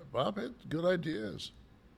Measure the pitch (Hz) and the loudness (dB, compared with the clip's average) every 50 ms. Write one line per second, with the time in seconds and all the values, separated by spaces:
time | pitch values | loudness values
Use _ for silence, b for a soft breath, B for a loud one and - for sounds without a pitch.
0 | - - - 117 143 202 202 202 233 240 240 - - 127 139 160 170 180 185 175 | -10 -4 0 2 2 2 0 0 -4 -6 -6 -10 -6 -2 0 4 4 4 4 4
1 | 147 160 151 208 214 101 69 - - - - - - - - - - - - | 2 0 -2 -2 -2 -4 -4 -6 -8 -10 -12 -16 -20 -20 -20 -20 -20 -20 -20